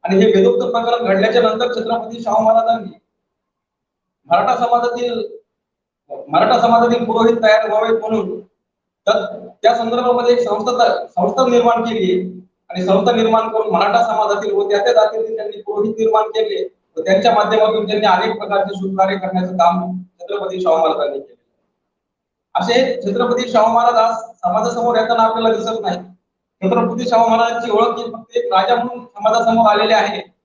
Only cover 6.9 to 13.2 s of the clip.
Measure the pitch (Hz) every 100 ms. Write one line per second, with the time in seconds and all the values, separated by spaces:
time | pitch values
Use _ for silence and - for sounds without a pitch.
6.9 | 240 190 226 226 226 220 214 - 214 220
7.9 | 226 220 220 185 - - _ _ _ _
8.9 | _ - - - - - - 226 240 226
9.9 | 240 247 247 240 240 233 208 220 247 226
10.9 | - - - - - 247 240 233 233 226
11.9 | 220 185 185 - - - _ _ 180 185
12.9 | 190 247 233